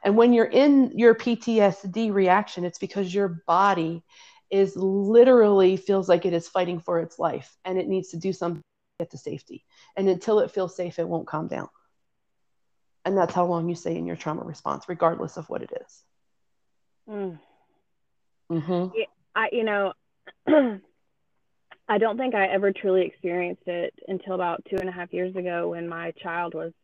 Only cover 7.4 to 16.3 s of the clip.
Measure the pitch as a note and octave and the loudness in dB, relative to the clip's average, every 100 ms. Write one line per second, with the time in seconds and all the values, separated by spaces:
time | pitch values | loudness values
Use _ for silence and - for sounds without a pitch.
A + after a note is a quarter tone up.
7.4 | - _ F#3 F#3 F#3 F#3+ F3+ E3 F#3+ F3+ | -12 _ -6 -4 -2 -4 -6 -6 -6 -4
8.4 | E3+ D#3+ _ _ _ _ E3 D3+ - D3+ | -6 -8 _ _ _ _ -12 -10 -12 -12
9.4 | _ - _ _ _ - G3 F3+ - G#3+ | _ -20 _ _ _ -2 0 0 0 0
10.4 | - - F3+ - F3 - E3+ E3 - D3+ | 0 -4 -6 -6 -8 -6 -6 -6 -6 -8
11.4 | E3 - - _ _ _ _ _ _ _ | -8 -10 -12 _ _ _ _ _ _ _
12.4 | _ _ _ _ _ _ - G3 E3+ F3+ | _ _ _ _ _ _ -4 0 0 0
13.4 | F3 E3+ E3+ E3+ E3+ E3+ F3 E3 D#3 D#3 | 0 0 -4 -6 -6 -6 -6 -8 -8 -8
14.4 | - D#3 - C#3 - F3 E3 E3+ D#3+ - | -10 -10 -6 -8 -8 -2 -2 -2 -8 -10
15.4 | D#3 - - - - _ _ _ _ | -10 -12 -10 -12 -14 _ _ _ _